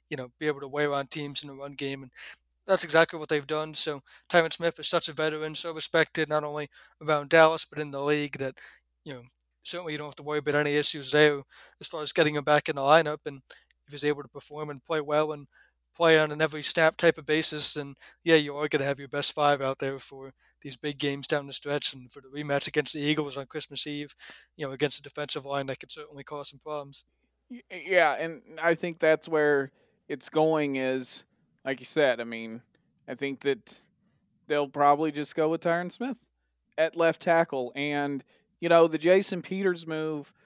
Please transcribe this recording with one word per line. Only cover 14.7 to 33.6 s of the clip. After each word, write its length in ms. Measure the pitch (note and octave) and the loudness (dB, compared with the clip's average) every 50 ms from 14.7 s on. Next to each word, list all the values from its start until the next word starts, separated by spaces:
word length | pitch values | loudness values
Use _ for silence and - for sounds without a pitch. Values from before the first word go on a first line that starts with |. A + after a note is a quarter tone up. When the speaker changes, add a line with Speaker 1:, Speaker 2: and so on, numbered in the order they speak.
Speaker 1:
and 120 | C#3+ C3+ - | -12 -14 -8
play 200 | - E3 D#3 C#3+ | -6 -4 -2 0
well 280 | D3 D3 D3+ D#3 D3+ D3+ | 2 2 2 2 0 -2
and 140 | D3 C#3+ - _ _ _ _ _ _ _ _ _ | -8 -12 -20 _ _ _ _ _ _ _ _ _
play 240 | - E3+ E3 D#3+ D#3 | 2 6 6 8 6
on 140 | D#3 D3+ D3+ | 6 2 0
an 80 | D3+ | -2
every 220 | D#3+ D3+ D3+ D3+ C#3+ | -2 -2 -2 -4 -4
snap 340 | - - E3+ D#3+ D#3+ D#3+ | -2 2 4 4 4 4
type 220 | - - E3+ D#3 - | 4 4 4 4 4
of 80 | C#3+ | 0
basis, 480 | D#3 D#3 D#3+ D3+ - D3+ D3+ C#3 - - | 0 0 2 2 0 0 0 0 0 -2
then, 220 | D3+ C#3+ C#3 C3+ - - - - _ _ | -4 -8 -10 -14 -18 -20 -20 -20 _ _
yeah, 140 | E3 E3 | 4 4
you 200 | D#3 D3 C#3+ C#3+ | 4 4 0 -4
are 100 | C#3+ D3+ | -6 -4
gonna 180 | D3 - C#3+ C#3 | -2 -2 -2 0
have 140 | C#3 C#3 C3 | -2 -4 -6
your 100 | C#3 B2 | -8 -8
best 260 | - C#3+ C#3 - - | -6 -4 -4 -4 -2
five 260 | D#3 D3 D3 C#3+ C3 | 2 2 2 2 2
out 180 | C3+ C3+ C3+ - | 0 -4 -4 -4
there 200 | C#3+ C3+ C#3 C3 | -6 -6 -6 -8
for 340 | - - C#3 C3+ C3+ C3+ - _ _ _ _ _ _ | -14 -18 -18 -18 -20 -20 -20 _ _ _ _ _ _
these 160 | C#3+ C3 - | -16 -16 -8
big 180 | - D3+ C#3+ | -8 -8 -6
games 300 | C3 C#3+ C#3+ C#3 C#3+ C3+ | -4 -4 -4 -2 -4 -4
down 200 | - D#3+ D3 C#3 | -4 -4 -4 -4
the 60 | C#3 C3+ | -6 -10
stretch 400 | - - C#3+ C#3+ C#3+ - - - | -10 -6 -4 -4 -2 -2 -4 -6
and 180 | C3 B2+ B2 | -6 -14 -20
for 120 | - C#3+ C3 | -20 -20 -14
the 60 | - | -10
rematch 380 | C3+ D3 D3 D3 C#3+ C#3 - | -10 -8 -4 -2 -2 -2 -2
against 280 | - - D3+ C#3+ - - | -2 -2 -2 -2 -2 -4
the 60 | D3+ | -4
Eagles 360 | C#3+ D3 D3+ D3 D3+ C#3+ B2+ | -2 0 0 0 -2 -4 -6
on 80 | C#3 C3+ | -10 -12
Christmas 420 | - - D3+ - - C#3+ B2+ - | -10 -10 -12 -12 -8 -8 -8 -8
Eve, 300 | D3+ D3 D3 D3 C#3 - _ - - - - - _ _ | -6 -8 -10 -10 -12 -16 _ -20 -20 -20 -20 -20 _ _
you 100 | - D3+ | -10 -8
know, 60 | C3+ C3+ | -8 -2
against 280 | B2+ D3 C#3 - - | -2 -2 0 0 -4
a 20 | - | -6
defensive 420 | C#3 - D#3 D3 C#3 - D3 C3 | -8 -8 -8 -6 -6 -6 -8 -6
line 220 | C#3 C#3 C#3 C3+ | -4 -4 -4 -4
that 120 | C3+ C3 - | -4 -8 -10
could 140 | - - - | -10 -14 -16
certainly 320 | D#3 D3 D3 D3+ C#3 C#3 | -16 -16 -16 -18 -18 -14
cause 240 | - D3+ D3 C#3 - | -12 -12 -10 -10 -12
some 120 | C#3+ C3 | -14 -14
problems. 440 | _ D#3 D3+ D3 C#3 C#3 C3+ - - _ _ _ _ _ _ _ _ _ | _ -10 -8 -8 -8 -12 -16 -18 -18 _ _ _ _ _ _ _ _ _
Speaker 2:
Y-, 100 | B3 A#3+ - _ | -20 -20 -18 _
yeah, 440 | F#3 F3 C#3+ E3+ F#3+ F3+ E3 D3+ C3 | -16 -14 -6 0 2 4 4 4 2
and 260 | G#2+ D#3+ E3 D#3+ C3+ - - A#2 C#3 | 0 -4 -8 -8 -12 -16 -20 -12 -2
I 140 | D#3+ E3+ E3+ | 0 0 0
think 240 | D#3+ - F3 E3 - | 0 -2 -6 -4 0
that's 300 | - D#3 D#3+ D#3 - E3 | 2 2 2 2 0 -2
where 420 | D#3+ D3+ D3+ D3 D3 C#3 C3+ C3+ - _ _ _ _ _ _ - | 0 2 4 4 4 2 0 -4 -10 _ _ _ _ _ _ -10
it's 220 | D3+ C3 - - | -10 -10 -10 -2
going 460 | - D#3 D#3 D#3+ D#3+ D#3 D3 C#3+ C3+ | 0 2 2 4 2 2 0 -2 -2
is, 480 | C3+ C3 C3 C3 C3 B2+ - - - - _ _ _ _ _ _ _ _ | -2 -2 -2 -2 -2 -4 -8 -12 -14 -14 _ _ _ _ _ _ _ _
like 160 | C3+ C3+ B2+ | -8 -8 -8
you 60 | B2+ | -10
said, 340 | - - D#3 D3 C3 A#2+ A#2 | -4 0 2 4 4 2 0
I 40 | A#2 | -4
mean, 360 | A#2 A#2 A2+ A2+ A2+ A2+ A#2 - _ _ _ _ _ _ _ _ | -8 -8 -10 -10 -10 -12 -14 -16 _ _ _ _ _ _ _ _
I 80 | - C3 | -14 -10
think 260 | A#2+ C#3 C#3 C3+ - | -6 -6 -6 -6 -2
that 440 | - C#3+ C3+ A2 | -2 -2 -2 -2